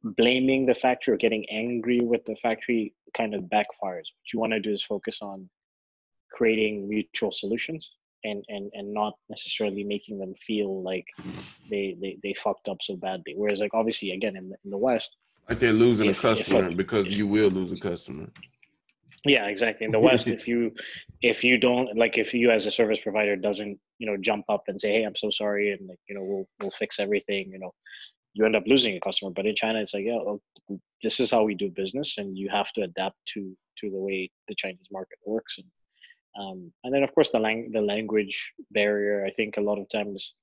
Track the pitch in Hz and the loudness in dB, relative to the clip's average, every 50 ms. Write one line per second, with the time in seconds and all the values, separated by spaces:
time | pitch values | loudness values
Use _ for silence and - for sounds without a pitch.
0 | - 110 101 - 113 120 127 131 131 131 135 135 135 127 120 - - 131 127 - | -8 -4 2 4 4 6 6 4 4 4 4 4 4 4 2 4 4 2 2 2
1 | - - 113 95 - 113 110 107 101 - 107 110 113 120 120 117 110 120 123 120 | 2 0 2 4 4 2 2 0 -4 -6 -6 -4 -4 -2 -4 -4 0 2 2 2
2 | 120 117 120 117 - - 110 - - 120 113 - - - 120 113 107 - _ _ | 4 2 0 0 0 -4 -8 -2 -2 -2 -2 -2 -2 -2 0 0 0 -2 _ _
3 | _ - - - 117 107 104 98 92 87 107 104 104 - - _ 104 95 92 87 | _ -12 -4 -4 -4 -2 -2 -6 -4 0 0 0 0 0 -6 _ -8 -6 -6 -8
4 | 80 - _ _ _ - - 113 113 113 113 107 101 107 104 98 - - 107 98 | -10 -14 _ _ _ -8 -4 -2 0 0 0 -2 0 -2 -4 -4 -2 -4 -6 -4
5 | - - 107 - 107 101 98 95 95 90 _ _ _ _ _ _ _ _ _ _ | -4 -8 -8 -8 -10 -12 -12 -12 -16 -18 _ _ _ _ _ _ _ _ _ _
6 | _ _ _ _ _ _ - - 120 113 110 110 107 107 107 104 98 101 107 107 | _ _ _ _ _ _ -2 2 2 4 4 4 2 0 0 -4 -6 -2 -2 -2
7 | 104 _ - - 117 101 - - - 98 113 120 - - 165 160 160 - _ _ | -2 _ -4 -2 -2 -2 -2 -4 -4 -4 -4 -4 -4 -6 -8 -10 -12 -16 _ _
8 | _ _ _ _ - 110 104 101 - - 107 101 98 104 - 104 101 101 104 104 | _ _ _ _ -8 -6 -6 -6 -8 -10 -10 -10 -10 -10 -12 -10 -10 -6 -2 -2
9 | 104 104 - _ _ _ 107 - - - - - 110 104 95 101 101 101 104 101 | -2 -2 -2 _ _ _ -12 -10 -6 -6 -2 -2 -2 -2 -2 -4 -4 -4 -4 -6
10 | - - 107 98 95 92 95 _ - - 110 107 104 98 95 95 92 92 95 90 | -6 -10 -10 -8 -8 -10 -10 _ -6 -4 -2 -2 0 -2 -2 -4 -4 -4 -6 -6
11 | 87 - - - - 92 90 - - - - _ _ - 107 101 98 98 87 85 | -8 -10 -18 -14 -14 -12 -12 -12 -12 -14 -18 _ _ -6 -4 -2 -2 -4 -4 -6
12 | 98 98 87 98 - 101 98 - - 107 95 - _ 104 95 92 - - 98 90 | -8 -8 -8 -8 -8 -8 -6 -2 -2 -2 -2 -2 _ -8 -6 -6 -6 -8 -6 -6
13 | 85 92 95 92 82 - 73 95 104 104 101 98 107 101 - 113 110 113 110 - | -6 -6 -6 -6 -8 -10 -6 -2 0 0 2 0 -2 0 0 0 0 2 0 -2
14 | 104 95 92 95 117 107 95 95 92 92 95 - _ 98 98 98 113 131 123 110 | -4 -6 -4 -2 -4 -4 -4 -6 -12 -14 -14 -14 _ -8 -4 0 2 2 2 0
15 | - - _ _ _ _ _ _ _ - 113 113 123 117 107 110 117 123 120 104 | -2 -6 _ _ _ _ _ _ _ -6 0 2 4 6 8 8 8 8 8 6
16 | 107 104 95 - - 120 110 107 - - 98 - 95 90 85 90 95 - 113 107 | 6 4 4 4 4 4 4 4 4 4 4 4 4 4 0 -2 -2 2 2 2
17 | 98 90 101 101 107 101 104 107 107 101 92 95 92 87 90 - - 98 87 85 | 2 2 0 0 0 4 4 6 6 6 4 2 -2 -2 -6 -6 -4 -4 -6 -6
18 | - - - 73 - - _ - - _ _ _ _ _ _ _ _ _ _ _ | -8 -12 -10 -10 -10 -12 _ -20 -20 _ _ _ _ _ _ _ _ _ _ _
19 | _ _ - _ - 147 139 120 101 101 104 98 117 113 107 - 113 110 107 110 | _ _ -20 _ 4 4 4 4 4 0 0 0 0 0 0 -2 -2 2 4 6
20 | 113 131 127 117 120 123 98 - - 123 120 120 117 110 113 - - - - - | 8 8 6 6 4 0 -2 -2 -2 -2 0 0 0 0 -2 -8 -14 -14 -14 -14
21 | - - - - - 120 117 - - 123 127 120 123 123 123 123 131 110 107 113 | -16 -18 -10 0 2 2 2 4 4 4 6 6 6 4 4 2 0 0 2 2
22 | 117 117 - 117 107 - - 120 123 120 113 110 92 104 - - 117 107 110 104 | 2 2 2 0 -2 0 2 4 6 6 6 6 2 0 2 2 2 2 2 -2
23 | - 110 98 107 107 101 101 95 92 104 101 98 104 104 101 - _ _ _ _ | -2 -2 0 0 2 2 0 0 0 -2 -2 -2 -6 -8 -10 -12 _ _ _ _
24 | 117 110 104 98 92 113 107 104 - - 104 101 - - 95 101 - 104 101 113 | -6 -4 -4 -2 0 0 -2 -2 0 -2 -2 -2 -2 -6 -8 -4 -2 0 2 2
25 | 110 104 90 - - 107 - - 107 104 104 101 104 104 101 92 98 92 90 _ | 0 0 -2 -4 -4 -2 -2 -2 -2 -2 0 0 0 0 -2 -4 -8 -16 -18 _
26 | _ - 101 101 95 95 101 98 95 _ _ _ - 95 - - 110 - - - | _ -12 -10 -8 -6 -4 -4 -4 -6 _ _ _ -8 -8 -4 -6 -6 -4 -2 -4
27 | 101 98 104 98 - - 101 98 95 95 92 95 95 90 - _ _ - - - | 0 0 0 0 0 -2 -4 -4 -4 -8 -12 -12 -14 -14 -14 _ _ -20 -20 -20
28 | - - _ _ _ _ _ 101 107 110 110 107 90 107 135 - 123 113 98 87 | -20 -20 _ _ _ _ _ 2 4 4 4 2 4 6 6 6 6 2 0 -2
29 | - 95 92 - 101 98 87 95 98 107 104 - - 110 110 110 107 98 - 101 | -4 -4 -4 -4 -4 -4 -6 -2 -2 -2 0 0 -2 0 0 -2 -2 -4 -4 -4
30 | 98 113 117 113 - 101 104 101 _ _ _ - _ - 101 90 _ _ _ _ | -2 -2 -2 -2 -2 -4 -6 -6 _ _ _ -20 _ -12 -12 -12 _ _ _ _
31 | - 113 - - 127 113 131 117 107 110 101 90 101 98 85 - 98 95 107 135 | -4 -2 0 0 0 4 4 4 4 4 2 -2 -4 -4 -2 -4 -6 -4 -4 -4
32 | 151 - - - 101 98 95 95 98 98 - 101 104 - - - 101 90 85 - | -4 -4 -4 -6 -8 -8 -6 -6 -6 -2 -2 -2 -2 -2 -2 -4 -4 -4 -2 -4
33 | 95 98 - _ _ - - 107 98 95 92 _ _ _ _ - - 104 95 95 | -4 -4 -6 _ _ -12 -10 -10 -10 -10 -14 _ _ _ _ -10 -8 -6 -6 -4
34 | 95 98 95 95 92 90 _ _ _ - - - - 98 92 92 _ _ 98 190 | -4 -4 -4 -4 -6 -8 _ _ _ -10 -8 -8 -6 -8 -10 -12 _ _ -12 -12
35 | 190 _ - _ _ 101 110 110 - - - - 185 _ _ _ _ _ _ _ | -12 _ -16 _ _ -4 -4 -4 -4 -6 -14 -14 -14 _ _ _ _ _ _ _
36 | - - - _ _ _ _ 208 202 196 190 185 - 170 _ _ - 127 135 139 | -20 -20 -20 _ _ _ _ -14 -12 -12 -12 -14 -16 -18 _ _ -6 0 2 2
37 | 139 131 - - 151 - - 117 110 110 110 113 117 117 110 110 104 104 101 107 | 2 4 4 4 4 4 4 2 2 2 0 -2 -4 -2 0 0 2 2 0 -2
38 | 110 101 107 107 104 98 101 - - - _ - - _ - 107 104 104 104 104 | -2 0 0 0 0 0 -6 -8 -8 -10 _ -20 -20 _ 0 2 2 2 2 2
39 | 101 104 104 101 98 95 - - 110 104 - 107 104 104 104 101 98 _ - 110 | 2 2 0 0 -2 -2 -2 -2 -4 -2 -2 -2 0 0 0 -2 -4 _ -4 -4
40 | 104 104 98 92 - - - _ | -4 -4 -4 -4 -6 -6 -8 _